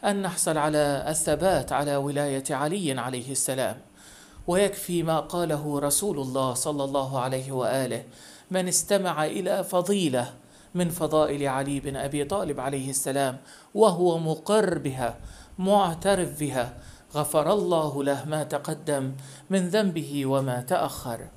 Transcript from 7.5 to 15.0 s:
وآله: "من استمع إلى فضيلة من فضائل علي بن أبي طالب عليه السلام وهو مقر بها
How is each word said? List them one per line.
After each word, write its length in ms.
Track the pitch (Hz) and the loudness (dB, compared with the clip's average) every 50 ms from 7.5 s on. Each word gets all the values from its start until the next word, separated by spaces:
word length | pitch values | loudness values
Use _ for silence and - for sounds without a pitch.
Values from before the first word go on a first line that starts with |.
وآله: 520 | 139 131 123 104 123 135 131 127 117 117 131 - - - - - - - - - | -4 -2 0 0 0 0 0 -2 -4 -6 -8 -12 -20 -20 -20 -20 -20 -20 -12 -4
"من 160 | 180 185 180 180 | -2 -2 0 2
استمع 580 | 175 - - - 202 196 196 180 156 151 156 | 0 -2 0 2 2 2 2 0 0 0 0
إلى 380 | 156 - 202 180 180 - 202 175 | 0 0 -2 0 0 0 0 0
فضيلة 720 | 180 - 180 175 175 202 202 180 151 127 127 120 - - - - - - - - - - | 0 0 0 2 4 2 4 4 2 2 0 -2 -2 -8 -16 -20 -20 -20 -20 -20 -8 -2
من 140 | 180 180 170 | 0 0 0
فضائل 580 | 165 - 160 151 156 156 151 - 143 143 143 139 | 0 -2 -2 2 4 4 4 4 2 0 0 0
علي 320 | 131 135 139 139 143 139 | 0 0 -2 -2 -4 -4
بن 160 | 135 147 135 | -4 -4 -6
أبي 280 | 131 123 139 143 147 143 | -4 -4 -2 -2 -2 -2
طالب 360 | 139 196 202 196 165 143 143 | 0 -2 -2 -2 -2 -4 -4
عليه 300 | 127 135 139 139 131 135 | -4 -4 -4 -4 -4 -2
السلام 480 | 135 - - 139 135 139 139 131 127 131 - - - - - - _ | -4 -2 -2 0 0 0 0 0 -2 -6 -14 -20 -20 -20 -20 -8 _
وهو 440 | 202 220 214 175 165 180 175 165 165 | 6 6 6 6 4 4 2 4 2
مقر 600 | 165 160 160 156 - - 208 220 214 185 170 156 | 0 -2 -2 -2 0 2 4 4 4 4 0 -2
بها 400 | 139 143 127 131 | -2 -4 -4 -2